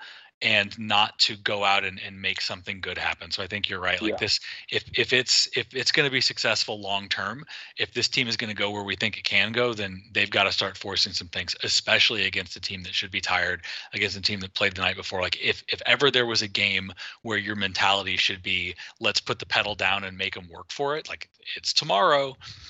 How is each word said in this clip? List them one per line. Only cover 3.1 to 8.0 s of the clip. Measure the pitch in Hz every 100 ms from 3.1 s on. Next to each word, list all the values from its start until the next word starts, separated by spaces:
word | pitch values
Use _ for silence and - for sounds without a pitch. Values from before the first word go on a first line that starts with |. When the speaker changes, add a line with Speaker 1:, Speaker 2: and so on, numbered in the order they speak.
| 82 87
Speaker 1:
So | 95
I | 95
think | 104 -
you're | 95
right. | 90 90
Like | 107
Speaker 2:
Yeah. | 101
Speaker 1:
this, | 104 - - - -
if, | 107 - -
if | 117
it's, | 127 123 - - -
if | 113
it's | 131 120
gonna | - 139
be | 131
successful | - - 120 107 - 107
long | 101 98 98
term, | - 98 123 156 - - -
if | 104
this | 120